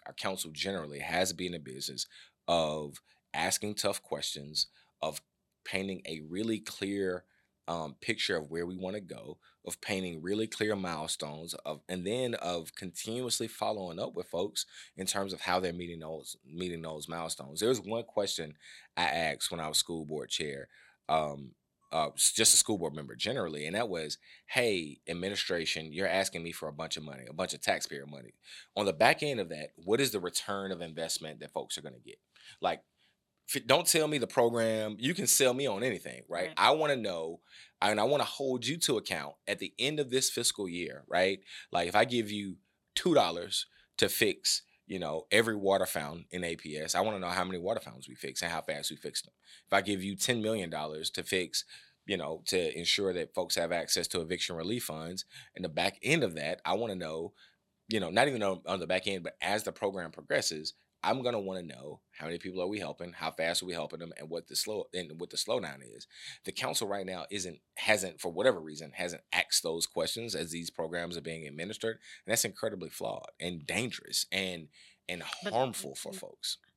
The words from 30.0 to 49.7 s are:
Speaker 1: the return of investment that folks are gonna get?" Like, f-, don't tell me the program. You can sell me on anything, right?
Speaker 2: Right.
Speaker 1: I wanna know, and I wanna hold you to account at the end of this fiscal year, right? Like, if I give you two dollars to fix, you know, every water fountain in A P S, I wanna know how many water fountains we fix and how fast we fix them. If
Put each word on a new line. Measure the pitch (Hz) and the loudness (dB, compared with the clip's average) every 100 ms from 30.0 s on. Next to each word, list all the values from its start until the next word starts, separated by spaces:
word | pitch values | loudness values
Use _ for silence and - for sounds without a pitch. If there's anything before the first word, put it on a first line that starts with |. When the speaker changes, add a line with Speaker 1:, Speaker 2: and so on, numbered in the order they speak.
| 135 | 4
Speaker 1:
the | 104 | 2
return | 87 - - 101 95 | -2 -2 -2 -2 -2
of | 85 | -4
investment | 85 80 80 - 78 76 | -6 -4 -4 -4 -6 -10
that | 73 | -8
folks | 80 - 78 | -6 -6 -6
are | |
gonna | 73 62 | -8 -14
get?" | - - _ - - - | -18 -20 _ -20 -20 -2
Like, | 90 80 _ _ _ _ _ _ - | -2 -2 _ _ _ _ _ _ -6
f-, | 139 117 | 0 4
don't | 151 170 | 6 6
tell | 160 151 | 6 4
me | 147 | 2
the | 110 | 2
program. | - 117 117 113 110 107 107 | 6 6 6 4 2 -2 0
You | 131 180 | 0 2
can | - | 4
sell | - 131 127 | 6 6 6
me | 135 | 2
on | 98 | 2
anything, | 127 90 73 62 65 | 0 -2 -6 -12 -6
right? | 85 92 | -2 -2
Speaker 2:
Right. | - | 8
Speaker 1:
I | 110 | 8
wanna | 156 151 131 | 8 6 2
know, | 104 85 82 85 _ - - - | 0 -2 -4 -6 _ -20 -20 2
and | 101 107 | 4 6
I | |
wanna | 120 120 | 6 4
hold | 113 - 135 127 117 | 2 0 0 0 0
you | 160 | 0
to | - 110 | 2 2
account | - 82 71 - - | 0 -2 -4 -6 -4
at | 101 | -2
the | 123 - | -4 -2
end | 131 151 | 0 0
of | 131 | 2
this | 131 - | 2 2
fiscal | - 117 - 95 | 2 0 0 -2
year, | 87 78 71 - | -2 -4 -8 0
right? | 85 95 95 - - - | 4 4 2 -6 -16 -2
Like, | 87 87 | 2 4
if | 104 | 6
I | 123 | 6
give | 120 104 | 4 0
you | 104 98 85 _ _ _ - | -2 -6 -10 _ _ _ 0
two | 180 | 6
dollars | 143 87 85 90 - - _ _ - | 8 6 2 -2 -2 -4 _ _ 2
to | 104 | 4
fix, | - 107 - - - - _ - | 6 4 4 0 0 -2 _ -8
you | 92 | -4
know, | 80 80 - | -2 -4 4
every | 104 113 104 | 6 6 4
water | 98 95 90 | 6 6 4
fountain | 80 73 82 - | 2 -2 -6 -8
in | 90 | -4
A | 85 82 | -4 -4
P | 78 76 | -6 -4
S, | 80 | 0
I | 87 | 2
wanna | 107 101 | 2 0
know | 87 | 0
how | 90 | 0
many | 92 90 | 0 -2
water | 92 95 | -2 -2
fountains | - 62 67 | -4 -12 -16
we | 62 | -10
fix | 67 67 | -8 -4
and | 85 | -2
how | 85 | -2
fast | 78 73 71 | -2 -4 -6
we | 76 | -6
fix | 73 - | -6 -6
them. | - _ - - | -8 _ -20 -20
If | - | 2